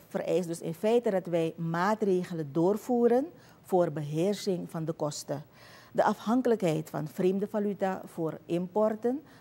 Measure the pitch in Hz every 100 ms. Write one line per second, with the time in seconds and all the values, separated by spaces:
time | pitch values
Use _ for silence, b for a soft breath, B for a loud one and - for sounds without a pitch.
0 | - - - 165 170 165 165 160 214 240
1 | 233 190 175 170 165 - 165 170 190 214
2 | 202 180 180 165 147 156 175 214 - 240
3 | 233 240 320 - B B - 185 170 151
4 | 147 151 190 202 208 175 175 170 160 160
5 | 147 - - 143 - B B B B -
6 | - 208 208 247 247 220 175 156 156 156
7 | 151 - 185 196 202 214 208 190 190 185
8 | 185 - 160 151 - 170 180 214 214 214
9 | 240 277 - B